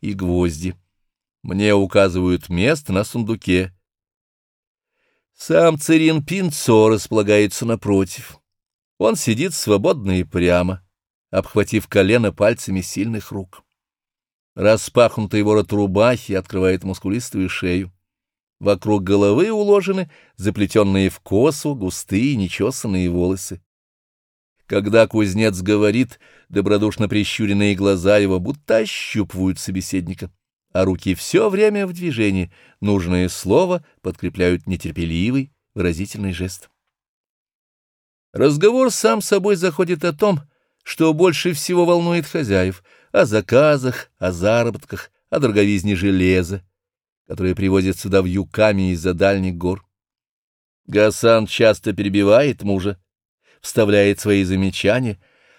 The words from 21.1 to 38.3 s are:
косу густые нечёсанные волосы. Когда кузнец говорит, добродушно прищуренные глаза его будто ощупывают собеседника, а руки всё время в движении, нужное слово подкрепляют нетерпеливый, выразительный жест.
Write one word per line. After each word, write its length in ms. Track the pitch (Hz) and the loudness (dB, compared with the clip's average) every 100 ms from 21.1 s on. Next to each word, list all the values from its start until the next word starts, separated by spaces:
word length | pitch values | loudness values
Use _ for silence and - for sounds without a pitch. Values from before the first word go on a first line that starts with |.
| - | -2
косу 540 | - 98 151 151 151 135 | -2 0 2 0 -6 -6
густые 600 | 92 - - 98 135 123 | -6 -8 -4 -2 -2 -2
нечёсанные 720 | 90 - 104 - 113 92 87 | -4 -4 -4 -4 -4 -2 -2
волосы. 520 | 87 90 95 - 92 _ _ _ _ _ _ _ _ _ _ - | 0 -2 -4 -8 -16 _ _ _ _ _ _ _ _ _ _ -6
Когда 420 | 101 104 113 110 | -4 2 4 4
кузнец 540 | 110 101 98 110 92 | 2 0 0 0 0
говорит, 580 | 92 104 104 117 127 - _ _ - | 0 2 2 0 -2 -6 _ _ -8
добродушно 580 | 98 101 104 107 - 101 | -2 0 0 0 -2 -2
прищуренные 640 | 107 95 - 104 101 101 | -2 -2 -4 -2 2 0
глаза 440 | 95 98 95 92 104 | 2 0 2 4 4
его 220 | 98 92 | 4 0
будто 380 | 98 143 - 226 | -4 -8 -2 0
ощупывают 800 | 220 - - 110 95 92 95 87 | 0 -6 -6 -4 -4 -2 -2 -4
собеседника, 720 | - 95 - 95 87 95 87 _ _ _ _ | -6 -8 -6 -6 -6 -10 -14 _ _ _ _
а 100 | 92 | -2
руки 320 | 95 90 101 87 | -2 -2 -4 -6
всё 340 | - 190 214 | -2 0 0
время 380 | 190 214 202 190 | 2 0 0 -6
в 60 | |
движении, 580 | 175 175 113 107 95 87 _ _ - | -6 -6 -2 -2 -2 -4 _ _ -8
нужное 480 | 101 98 87 90 90 | -2 0 0 0 -2
слово 560 | - 92 127 185 180 _ _ | -4 0 2 2 -4 _ _
подкрепляют 640 | 92 - 90 87 90 90 - | -12 -8 -8 -2 0 0 -4
нетерпеливый, 840 | 87 82 76 82 82 107 135 135 _ _ | -8 -6 -6 -4 -2 -2 -2 -4 _ _
выразительный 600 | 101 90 80 101 107 98 | -4 -4 -4 -8 -6 -6
жест. 360 | 85 92 - - _ _ _ _ _ _ _ _ _ _ _ _ _ _ _ _ | -6 -8 -12 -20 _ _ _ _ _ _ _ _ _ _ _ _ _ _ _ _